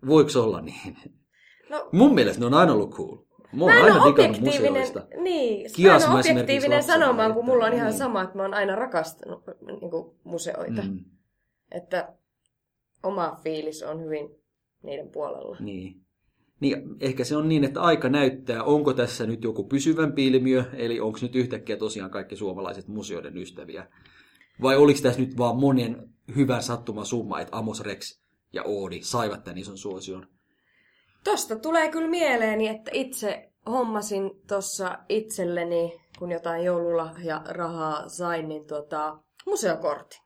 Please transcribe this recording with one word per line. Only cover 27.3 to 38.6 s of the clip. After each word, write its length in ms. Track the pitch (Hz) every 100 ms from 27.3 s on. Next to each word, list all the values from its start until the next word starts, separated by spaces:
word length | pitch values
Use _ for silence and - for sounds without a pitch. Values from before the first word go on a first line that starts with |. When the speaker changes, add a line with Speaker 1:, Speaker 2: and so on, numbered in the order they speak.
| 80
Speaker 1:
että 160 | - -
Amos 240 | 110 104
Rex 400 | 104 95 - - _ _ _
ja 100 | 95
Oodi 360 | - 104 95 87
saivat 400 | - 120 110 98
tän 140 | - 87
ison 200 | 92 98
suosion? 500 | 104 92 92 92 - _ _ _ _ _ _ _ _ _
Speaker 2:
Tosta 320 | - 403 - 220
tulee 300 | 302 330 311
kyllä 160 | 320 330
mieleeni, 580 | 349 311 240 220 214 220
että 240 | 220 -
itse 580 | - 262 - 208 - - _ -
hommasin 680 | 247 233 220 208 202 196 - _
tossa 500 | 202 190 - 185 180 -
itselleni, 920 | 214 220 - 175 175 170 170 170 170 _ -
kun 120 | 175
jotain 320 | 170 170 165 180
joululahjarahaa 1400 | 175 170 170 160 160 170 156 160 170 170 165 156 151 -
sain, 380 | - 175 165 156
niin, 160 | 151